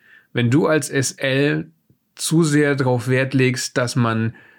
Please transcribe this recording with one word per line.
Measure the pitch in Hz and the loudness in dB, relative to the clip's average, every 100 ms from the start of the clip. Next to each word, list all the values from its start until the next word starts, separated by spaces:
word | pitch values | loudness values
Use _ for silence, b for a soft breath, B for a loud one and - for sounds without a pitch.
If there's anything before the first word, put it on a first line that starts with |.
| b b b | b b b
wenn | 123 120 | -2 2
du | 143 175 | 2 2
als | 156 147 | 0 0
S | 139 131 | -4 -4
L | - 135 135 147 156 156 _ _ _ _ - | -4 -2 0 0 -2 -8 _ _ _ _ -10
zu | - 160 | -2 2
sehr | 160 147 147 139 | 2 2 2 2
darauf | 131 123 117 | 0 0 0
Wert | 127 131 135 | 0 0 2
legst, | 127 127 - 135 | 0 0 -4 -4
dass | 120 131 | -2 0
man, | 117 113 113 b b | 0 0 -4 b b